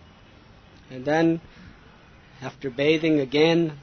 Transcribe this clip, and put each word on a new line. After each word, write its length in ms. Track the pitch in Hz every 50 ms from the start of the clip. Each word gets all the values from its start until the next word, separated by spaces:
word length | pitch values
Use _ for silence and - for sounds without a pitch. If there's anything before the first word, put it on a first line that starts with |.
| - - - - - - - - - - - - - - - - - - 131
And 120 | 127 127 143
then, 300 | 151 165 165 165 165 165 - - - - - - - - - - - - - - - - - - - - 127
after 340 | 135 - - - 135 120 135
bathing 480 | 143 151 160 156 160 160 156 147 135 123
again, 420 | 139 147 156 165 160 170 170 156 147 139